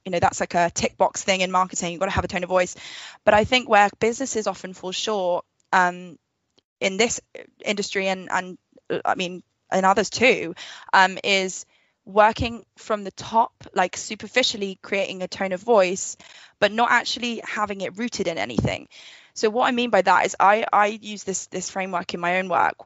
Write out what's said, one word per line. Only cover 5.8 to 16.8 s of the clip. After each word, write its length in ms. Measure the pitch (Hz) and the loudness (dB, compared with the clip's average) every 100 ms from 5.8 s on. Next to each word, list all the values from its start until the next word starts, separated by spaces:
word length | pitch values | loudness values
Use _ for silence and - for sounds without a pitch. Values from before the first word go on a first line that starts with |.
| 180 180 180 156 _ _ _ _ _ _ | 4 0 -12 -20 _ _ _ _ _ _
in 180 | 196 190 | -4 0
this 220 | 233 - - - - _ | 0 0 -10 -20 -20 _
industry 440 | - 208 202 196 190 | -6 -4 -4 -2 -2
and, 220 | 185 180 | -4 -4
and, 260 | 185 180 175 _ _ _ | -4 -4 -12 _ _ _
uh, 120 | - | -4
I 120 | - 101 | -2 -2
mean, 280 | 180 180 - _ _ | -2 -8 -14 _ _
in 140 | 190 190 | 2 4
others 240 | 196 196 | 4 0
too, 460 | - 254 202 160 180 - - - | 2 2 2 -2 -10 -14 -16 0
um, 240 | 190 190 185 | 4 4 2
is 420 | - 196 190 - - _ _ _ - | 0 0 0 -6 -14 _ _ _ -4
working 600 | 196 214 226 240 233 - _ | 4 4 4 -4 -6 -16 _
from 260 | - 214 | -6 -6
the 80 | 190 | -6
top, 420 | - - 226 240 - - | -12 -2 0 0 -4 -8
like, 240 | - 185 - | -2 -2 -4
superficially 800 | - 214 214 - 254 220 196 190 | -10 -12 -4 0 0 -2 -8 -8
creating 400 | - 196 190 190 | -6 -4 -4 -6
a 60 | 180 | -10
tone 240 | - 190 | -6 -6
of 100 | 180 | -6
voice, 540 | 208 226 185 185 - - - - - _ | 4 6 6 2 -8 -12 -18 -20 -20 _
but 120 | 208 | 0
not 200 | 214 | 2